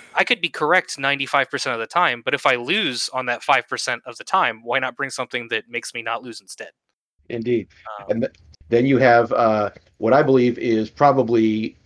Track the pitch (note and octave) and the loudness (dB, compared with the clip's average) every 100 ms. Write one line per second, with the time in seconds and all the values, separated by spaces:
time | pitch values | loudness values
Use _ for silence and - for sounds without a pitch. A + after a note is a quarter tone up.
0 | - - F#3+ A#3 E3 - D3+ F3+ - - | -8 -2 0 -2 -4 -4 0 0 0 -4
1 | C#3 C#3 C3+ C#3+ C3 C3+ C#3 A#2+ A2+ E3+ | -4 -2 -2 -2 0 -4 -4 -4 -4 0
2 | E3+ A#2+ A#2 C3+ D3 B2 A#2+ G3+ F3 A#2+ | 0 -2 -4 -2 0 0 0 -2 -2 -4
3 | - B2+ B2+ A#2 - C3+ - B2 - A#2+ | -6 -6 -4 -4 0 0 0 -6 -6 -6
4 | B2+ A#2+ - F#3+ C#3+ A2 A#2 C3 C3 B2 | -8 -16 -4 0 0 -2 -4 -2 -2 -6
5 | C3+ - B2 B2 A#2 A2+ G#2+ A#2+ - A#2+ | -10 -8 -8 -8 -6 -8 -6 -12 -10 -10
6 | A2+ A#2 B2+ A2 F#2+ - - _ _ _ | -8 -8 -8 -16 -16 -18 -18 _ _ _
7 | _ _ - A#2 A#2 A#2+ F#2 _ - G#2 | _ _ -12 -8 -2 -2 -4 _ -18 -14
8 | G2+ A2+ B2+ _ _ - - A#2 C3+ C3 | -6 -4 -4 _ _ -20 -2 0 2 4
9 | B2+ A#2+ A2+ B2 A2+ G#2+ G2+ - _ - | 6 6 4 2 2 2 -2 -6 _ -4
10 | G#2+ C3 C3+ C3 B2 A#2+ B2 A2 G#2+ - | 2 4 6 4 4 0 0 0 0 2
11 | C#3+ C3+ A#2+ A#2 A2 G#2+ A2+ - | 4 4 2 4 2 0 -4 -10